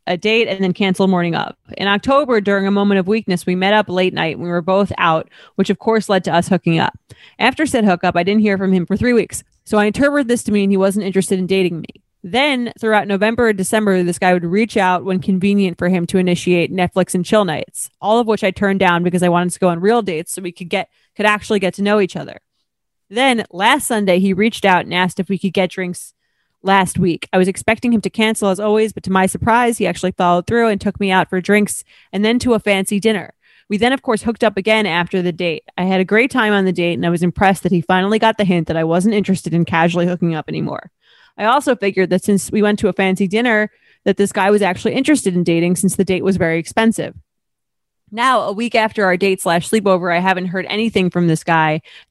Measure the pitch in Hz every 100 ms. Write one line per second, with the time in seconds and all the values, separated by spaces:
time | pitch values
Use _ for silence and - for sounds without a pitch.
0 | - 175 214 226 226 190 190 175 196 185
1 | 190 180 170 160 - - - - 196 208
2 | - 277 254 226 202 202 196 202 202 196
3 | 180 220 202 175 - 180 190 214 208 180
4 | 185 - 160 117 175 175 170 190 202 -
5 | 175 160 - - - - 196 196 - 220
6 | - 190 175 170 185 180 170 165 - -
7 | _ - - - 233 254 311 247 208 175
8 | 180 170 175 214 208 196 190 185 165 190
9 | 240 240 - - - _ - 208 208 208
10 | 285 285 233 240 - 202 196 190 190 196
11 | 190 190 180 190 175 190 180 170 - -
12 | _ _ 180 226 294 262 240 - 226 214
13 | 196 196 214 226 233 196 185 220 208 185
14 | 175 175 185 180 170 196 226 220 185 180
15 | 190 185 - 185 202 202 185 175 175 185
16 | 170 190 180 175 180 175 160 185 175 190
17 | 180 185 175 214 190 147 - - - _
18 | 196 233 226 208 202 - 196 196 185 170
19 | 175 175 180 170 180 - 185 170 196 233
20 | 190 156 175 - 185 - 175 196 - _
21 | _ - 208 208 - 214 185 - 202 214
22 | 190 165 - - _ _ _ _ _ _
23 | _ 208 269 233 - 170 214 285 - 220
24 | 196 180 196 185 220 - 196 180 - 175
25 | 185 - 185 190 196 196 185 - 180 -
26 | - _ _ _ _ _ 190 196 185 -
27 | 180 160 - 185 185 - - 220 240 226
28 | 185 - 220 220 202 185 214 214 220 190
29 | - 190 190 - 226 233 240 240 180 170
30 | 185 - 175 175 180 233 226 202 208 -
31 | 196 185 160 185 175 208 208 - - _
32 | _ 190 214 240 254 220 208 196 190 202
33 | 220 208 - - _ _ - 202 240 269
34 | - 214 233 226 220 202 208 220 185 170
35 | 175 190 175 165 175 156 - - 185 190
36 | 180 214 262 262 214 202 190 180 170 170
37 | 175 170 175 - 196 196 175 175 160 185
38 | 196 214 220 214 190 175 160 160 160 170
39 | 202 208 190 190 165 165 165 165 170 175
40 | 175 180 170 156 151 - - - - _
41 | _ _ _ - 214 254 294 240 202 190
42 | 180 185 - 196 - 214 208 208 202 180
43 | 190 185 196 214 247 214 214 _ _ _
44 | 202 196 202 208 190 208 190 180 220 262
45 | 269 294 196 180 175 170 175 180 185 -
46 | 185 185 - 180 165 165 160 - 226 202
47 | - - - _ _ _ _ _ _ _
48 | _ 214 254 240 180 202 240 226 220 -
49 | 190 180 196 185 185 170 - 220 196 185
50 | 175 175 185 180 185 190 175 208 226 202
51 | 180 175 175 160 - 160 156 156 - -
52 | -